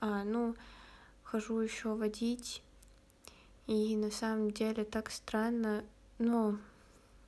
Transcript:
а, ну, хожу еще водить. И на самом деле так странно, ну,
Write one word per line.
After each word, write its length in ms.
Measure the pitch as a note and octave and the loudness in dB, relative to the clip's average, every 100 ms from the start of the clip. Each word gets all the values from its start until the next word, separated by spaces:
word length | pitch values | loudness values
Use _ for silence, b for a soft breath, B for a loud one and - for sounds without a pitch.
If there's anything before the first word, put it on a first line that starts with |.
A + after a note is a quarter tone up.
а, 220 | A3 G#3 | 0 0
ну, 320 | G3+ A3+ A#3 A#3 B B B B B B | 2 2 2 -2 B B B B B B
хожу 360 | - A3+ G#3+ A3+ | -4 -2 0 0
еще 360 | A3 - A3 G#3+ | 0 -2 -2 0
водить. 680 | G#3+ G#3+ A#3 A#3+ - - - - - - - - B B B B - | 0 0 -2 -2 -4 -10 -12 -20 -20 -20 -20 -20 B B B B -2
И 280 | G#3+ G#3+ G#3+ | 2 2 2
на 160 | G#3+ | 0
самом 400 | G#3 A3+ A3 G#3+ | 0 0 2 0
деле 320 | G#3 A3 A3 | 2 0 0
так 260 | G#3+ A3 A3 | -2 -2 -4
странно, 720 | - - A3 A3 A#3 A3 G#3 G#3+ - - - | -8 -2 0 2 2 2 0 -4 -16 -20 0
ну, 380 | A#3 A#3 G#3+ G#3 B B B B B B | 2 4 4 0 B B B B B B